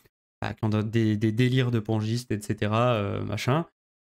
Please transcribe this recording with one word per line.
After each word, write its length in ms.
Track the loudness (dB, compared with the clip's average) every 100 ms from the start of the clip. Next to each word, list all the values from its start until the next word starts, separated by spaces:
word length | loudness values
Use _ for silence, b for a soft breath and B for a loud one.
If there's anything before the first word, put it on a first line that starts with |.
| _ _ _ _
bah, 120 | -8
qui 100 | -4
ont 60 | 0
des, 480 | 0 0 2 2 2
des 140 | 0
délires 360 | 2 2 2 2
de 100 | 0
pongistes, 520 | 0 -2 0 -4 -4
et 100 | -6
cetera, 520 | -4 -4 0 2 2
euh, 300 | 2 -2 -4 -4
machin. 400 | -4 0 0 -2 _ _ _